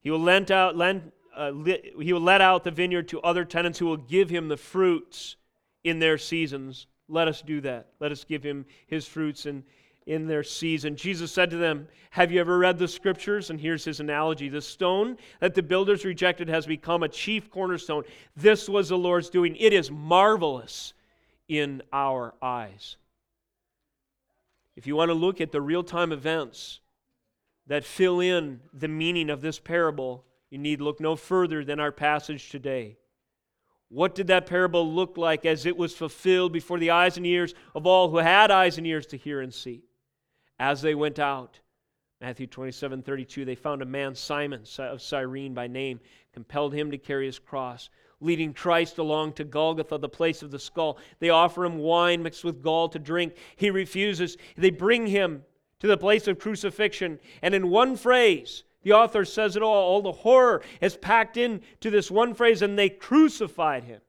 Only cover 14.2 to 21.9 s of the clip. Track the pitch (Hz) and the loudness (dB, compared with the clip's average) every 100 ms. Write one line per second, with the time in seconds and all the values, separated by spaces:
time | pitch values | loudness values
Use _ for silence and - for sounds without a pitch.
14.2 | 156 156 139 147 143 - 180 185 226 247 | -2 -2 -6 -8 -10 -4 0 0 -2 -4
15.2 | - - 180 175 160 185 196 202 196 170 | -18 -2 0 0 0 0 2 0 0 -2
16.2 | 180 175 170 160 147 156 - 170 160 - | -2 -2 -2 -4 -2 -8 -2 -2 -2 -4
17.2 | - 214 202 185 185 175 - 151 147 - | -6 -6 -6 -8 -6 -6 -6 -8 -8 -20
18.2 | - - 190 214 208 202 165 180 175 175 | -20 2 4 4 2 -2 0 0 2 0
19.2 | 170 185 175 175 220 196 135 151 151 175 | 0 0 0 4 4 4 2 -10 4 6
20.2 | 208 214 160 127 117 - - _ _ _ | 6 4 0 -4 -12 -16 -16 _ _ _
21.2 | _ _ _ 151 147 135 - | _ _ _ -4 -2 -6 -6